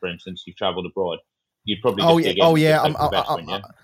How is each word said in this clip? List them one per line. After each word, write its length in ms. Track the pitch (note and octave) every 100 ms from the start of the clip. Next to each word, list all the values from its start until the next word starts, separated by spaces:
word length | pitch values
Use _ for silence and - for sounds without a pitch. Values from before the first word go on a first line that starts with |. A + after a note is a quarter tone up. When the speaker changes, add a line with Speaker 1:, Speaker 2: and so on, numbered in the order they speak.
Speaker 1:
for 80 | F2+
instance, 340 | E2+ F#2 F2+ -
you've 120 | -
travelled 280 | G2 F2+ F2+
abroad, 340 | G2 F2 E2 _ _ _ _
you'd 180 | G#2+ G2+
probably 220 | B2 -
Speaker 2:
Oh, 160 | E3 E3
Speaker 1:
just 60 | -
Speaker 2:
yeah, 40 |
Speaker 1:
dig 40 | -
in 40 | E3
Speaker 2:
oh, 60 |
Speaker 1:
for 60 | D#3
Speaker 2:
yeah, 180 | D#3 D#3
Speaker 1:
just, 100 | D#3
Speaker 2:
I'm, 80 |
Speaker 1:
like, 80 | D3+
Speaker 2:
I, 40 | D3
I, 20 | F#3 - D3+
Speaker 1:
investment, 120 | -
Speaker 2:
I, 60 | F#2+
Speaker 1:
yeah? 60 | - _